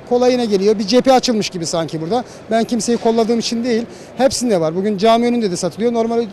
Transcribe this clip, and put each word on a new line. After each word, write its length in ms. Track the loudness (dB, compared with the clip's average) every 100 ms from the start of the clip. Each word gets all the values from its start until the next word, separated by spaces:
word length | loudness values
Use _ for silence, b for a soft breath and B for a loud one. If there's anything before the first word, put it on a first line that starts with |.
| -2
Kolayına 360 | 2 4 2 0
geliyor. 340 | 2 2 0
Bir 80 | 2
cephe 260 | 2 6
açılmış 360 | 4 2 -2 -4
gibi 160 | -6 -4
sanki 360 | -4 -4 -6
burada. 220 | -4 -4 B B -4
Ben 120 | -2
kimseyi 340 | 0 -2 -2 0
kolladığım 420 | 0 2 0 0
için 240 | -2 -4
değil. 220 | -2 -2 -4 B B -2
Hepsinde 440 | 0 0 0 0
var. 140 | 0 0
Bugün 220 | -2 2
cami 280 | 2 4 2
önünde 260 | 0 -2
de 40 | -2
satılıyor. 380 | -4 -2 -2
Normal 320 | 0 0 -2 -4